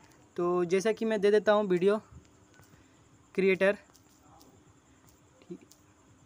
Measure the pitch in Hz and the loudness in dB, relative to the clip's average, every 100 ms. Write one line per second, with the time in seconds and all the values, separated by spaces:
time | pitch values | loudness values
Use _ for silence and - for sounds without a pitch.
0 | - _ _ - 175 180 175 190 214 220 | -20 _ _ -6 -2 -2 0 -2 -2 -2
1 | 220 220 208 208 208 208 208 180 196 214 | -4 0 2 2 4 2 2 0 0 0
2 | - - - _ _ - - - _ _ | -6 -20 -20 _ _ -20 -20 -20 _ _
3 | _ _ _ - 190 185 190 208 - - | _ _ _ -2 0 2 0 -2 -8 -20
4 | _ _ _ - - - _ _ _ _ | _ _ _ -20 -20 -20 _ _ _ _
5 | _ _ _ _ - 175 - _ _ _ | _ _ _ _ -20 -20 -20 _ _ _
6 | _ _ | _ _